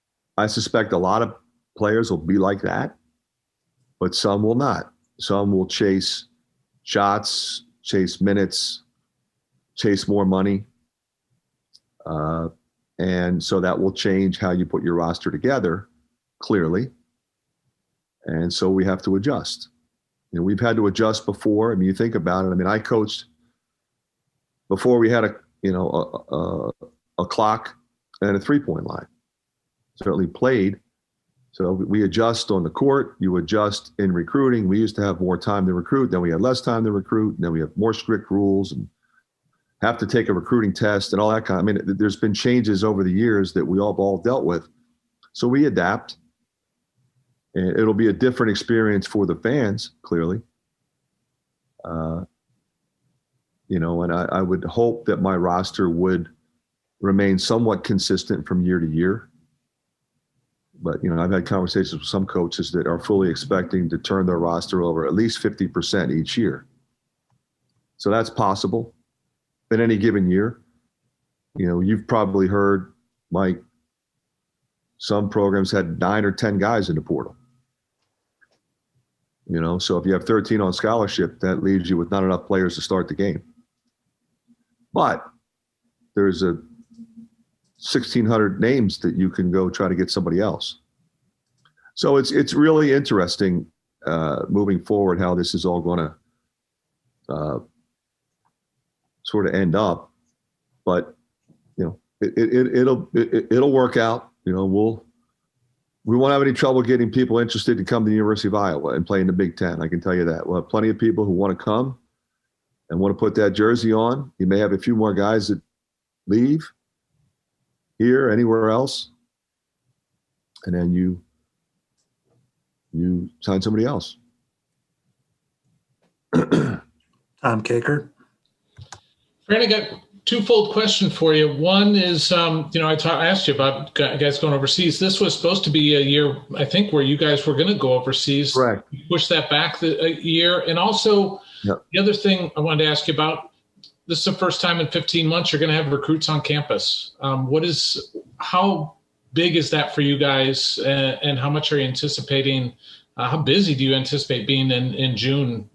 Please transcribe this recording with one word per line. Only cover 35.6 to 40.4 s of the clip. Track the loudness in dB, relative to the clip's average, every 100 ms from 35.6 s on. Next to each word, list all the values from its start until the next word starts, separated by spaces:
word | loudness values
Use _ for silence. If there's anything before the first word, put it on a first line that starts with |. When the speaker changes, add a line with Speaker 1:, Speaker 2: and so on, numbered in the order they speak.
| 0
Speaker 1:
to |
recruit. | -2 -2 0 0
Then | 0
we | 0
had | 0
less | 0 0
time | -2 -2
to | 0
recruit. | -2 -2 -2 -2
And | -2
then | -4
we | -2
have | -4 -2
more | -2
strict | -2 -2 -4 -2
rules | 0 2 0 -2
and | -8 -12 _ _ _ _ _ _ _ _ _
have | -4 -2
to | -2
take | 0 0
a |
recruiting | -2